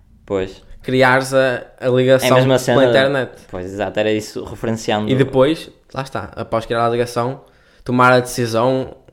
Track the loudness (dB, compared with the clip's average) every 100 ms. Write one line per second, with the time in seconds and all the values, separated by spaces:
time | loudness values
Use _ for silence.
0 | _ _ -6 -4 -4 -10 -20 -16 -2 2
1 | 4 2 2 0 0 -2 -8 -8 -2 2
2 | 4 4 4 4 4 2 2 2 4 4
3 | 2 0 -6 -10 -14 -12 -10 -6 -6 -2
4 | -2 -2 -4 -12 -12 -8 -6 -4 -2 -2
5 | 0 0 0 2 0 0 -10 _ _ -12
6 | -10 -10 -12 -12 -6 -6 -4 -2 0 0
7 | -2 -4 -6 -6 -16 _ _ _ -2 2
8 | 4 4 2 -4 -2 0 0 0 -4 -12
9 | _